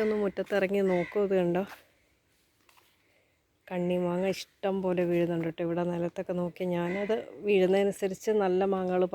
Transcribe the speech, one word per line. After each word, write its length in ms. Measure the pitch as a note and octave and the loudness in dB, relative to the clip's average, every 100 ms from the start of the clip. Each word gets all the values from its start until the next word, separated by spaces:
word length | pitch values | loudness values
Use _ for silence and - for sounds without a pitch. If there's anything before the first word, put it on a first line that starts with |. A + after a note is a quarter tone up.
| G#3+ | 0
ഒന്ന് 120 | G#3+ | 0
മുറ്റത്ത് 300 | G3+ F#3+ F#3+ G3+ | -2 -2 -2 0
ഇറങ്ങി 220 | F#3+ G3+ F#3+ | 2 2 2
നോക്കൂ. 280 | F3+ E3+ G#3 G3 | 2 0 0 2
ഇത് 80 | F#3+ | 2
കണ്ടോ, 240 | F3 F3 G3 - _ _ _ _ _ _ _ _ _ _ _ _ _ _ _ _ _ _ - | 2 0 -2 -10 _ _ _ _ _ _ _ _ _ _ _ _ _ _ _ _ _ _ -8
കണ്ണിമാങ്ങ 560 | F#3 F3 F3+ F3 F3 F#3+ F#3 | -4 0 0 0 0 -2 -4
ഇഷ്ടം 400 | - _ G3 G3 | -8 _ -4 -2
പോലെ 200 | F#3 F3+ F3 | 0 0 2
വീഴുന്നുണ്ട് 380 | F3 E3+ E3+ E3 | 2 2 0 -4
ട്ടോ. 120 | E3 E3+ | -4 -2
ഇവിടെ 160 | E3+ F3 | -2 -2
നിലത്തൊക്കെ 400 | E3+ F3 - F#3 F3+ | -2 -4 -4 -6 -4
നോക്കി 220 | F3 - F3+ F3 | -4 -4 -2 -2
ഞാനത് 420 | F3 F#3+ G3+ A3+ - C3 G#3 | -2 -2 -2 -4 -6 -6 0
വീഴുന്നതനുസരിച്ച് 840 | G3 F3+ G3 G3+ F#3 G3 F#3+ - G#3+ | 4 4 4 2 0 -4 -2 0 2
നല്ല 180 | F#3+ F3+ G3 F#3+ | 2 2 2 0
മാങ്ങകൾ 280 | F#3 F#3 F3+ | 0 2 0